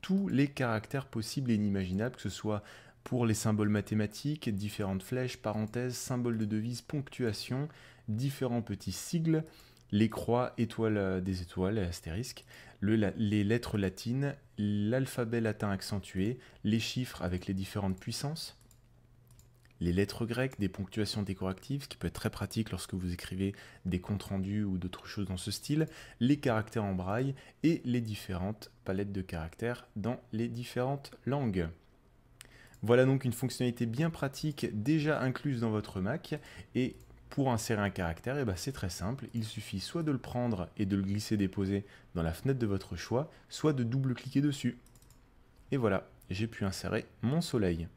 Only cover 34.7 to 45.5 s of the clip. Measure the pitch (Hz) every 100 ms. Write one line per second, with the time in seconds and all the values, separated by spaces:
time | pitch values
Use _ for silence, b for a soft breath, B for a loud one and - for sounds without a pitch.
34.7 | 107 110 156 147 147 127 120 147 127 113
35.7 | 107 104 98 95 139 - 147 B B B
36.7 | 120 123 - - - - - 135 117 -
37.7 | 110 101 92 85 80 - 143 123 90 -
38.7 | 131 95 - 90 135 - 117 110 110 -
39.7 | 95 - 170 156 135 - 123 120 104 85
40.7 | - 101 98 98 101 107 107 95 98 95
41.7 | 98 101 B B 90 82 82 131 135 113
42.7 | 98 - 90 - 117 160 B B - 151
43.7 | 143 117 131 131 123 - 135 147 139 123
44.7 | - - - - - - - -